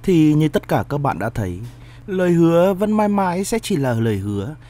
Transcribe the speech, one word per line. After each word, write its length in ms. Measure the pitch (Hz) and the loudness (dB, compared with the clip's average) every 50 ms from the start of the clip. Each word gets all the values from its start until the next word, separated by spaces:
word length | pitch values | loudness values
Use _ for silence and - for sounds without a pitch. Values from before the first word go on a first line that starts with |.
| - | -2
thì 300 | 196 185 165 156 151 151 | 2 4 4 4 4 4
như 160 | 151 156 151 | 2 2 0
tất 180 | - 208 - - | 0 -2 -2 -2
cả 160 | 175 131 98 - | -2 -2 -2 -4
các 80 | 139 147 | -4 -4
bạn 220 | 143 135 - 82 | -2 -4 -4 -4
đã 100 | 98 117 | -6 -6
thấy, 300 | - - 104 92 87 90 117 120 - - - - - - - - | -4 -4 -6 -6 -6 -8 -12 -14 -16 -20 -20 -20 -20 -20 -12 -8
lời 240 | 190 185 185 175 | -4 -2 0 2
hứa 420 | 175 170 170 165 165 170 175 196 202 | 4 4 4 4 6 4 4 4 2
vẫn 180 | 180 214 208 | 0 0 0
mãi 160 | 214 214 208 208 | 0 0 0 2
mãi 360 | 202 202 196 185 170 185 202 | 0 0 0 0 -2 -4 -4
sẽ 160 | - 240 226 | -4 -4 -4
chỉ 160 | - - 208 | -2 -2 -2
là 180 | 151 135 127 120 | -2 0 0 0
lời 240 | 113 113 117 107 98 | 0 0 0 -2 -2
hứa. 380 | 98 104 101 101 98 127 156 - - - | -4 -4 -6 -6 -6 -8 -10 -14 -18 -20